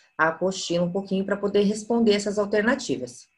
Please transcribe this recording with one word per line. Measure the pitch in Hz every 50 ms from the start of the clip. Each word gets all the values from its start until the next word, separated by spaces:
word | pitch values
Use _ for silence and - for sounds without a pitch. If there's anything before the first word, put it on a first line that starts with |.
| _ _ _ -
a | 156 165
apostila | 160 - 175 190 185 - - - 170 170 175
um | 175
pouquinho | 175 196 196 - 196 190 190
pra | 196 202
poder | 196 - 202 - 202
responder | 202 196 220 220 - - 233 233 226 214 202
essas | 202 - 214 196
alternativas. | 208 208 202 214 214 208 233 269 269 - - 135 127 127 - - - - _ _